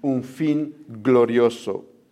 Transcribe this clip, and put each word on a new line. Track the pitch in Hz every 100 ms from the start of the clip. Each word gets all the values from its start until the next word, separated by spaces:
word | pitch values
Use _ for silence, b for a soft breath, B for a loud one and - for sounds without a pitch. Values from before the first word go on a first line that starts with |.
un | 143 131
fin | 127 - 156 147 147 - -
glorioso | 113 104 123 117 120 120 117 - 98 - _ _